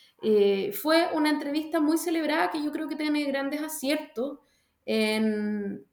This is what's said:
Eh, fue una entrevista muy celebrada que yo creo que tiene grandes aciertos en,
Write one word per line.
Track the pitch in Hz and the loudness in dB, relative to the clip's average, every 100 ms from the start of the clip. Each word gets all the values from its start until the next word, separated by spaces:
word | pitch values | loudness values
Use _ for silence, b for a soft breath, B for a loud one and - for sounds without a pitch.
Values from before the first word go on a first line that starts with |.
| b _ | b _
Eh, | 220 208 202 196 190 | 2 4 4 2 -2
fue | - 302 330 349 | -4 2 4 4
una | 311 302 | 2 2
entrevista | 294 285 302 311 330 | 0 -2 -4 -2 0
muy | 302 320 | 2 2
celebrada | 339 330 302 311 359 | 0 -2 0 0 0
que | 311 | -2
yo | 294 | -4
creo | 320 311 | -4 -6
que | 302 | -4
tiene | 302 294 285 | -2 0 0
grandes | 277 277 285 | -2 -2 -4
aciertos | 302 - 262 302 294 - 277 294 _ _ _ _ - | -6 -4 -2 -2 -4 -6 -6 -8 _ _ _ _ -4
en, | 220 214 220 220 214 208 208 202 196 - | 0 2 2 0 0 -2 -2 -4 -8 -14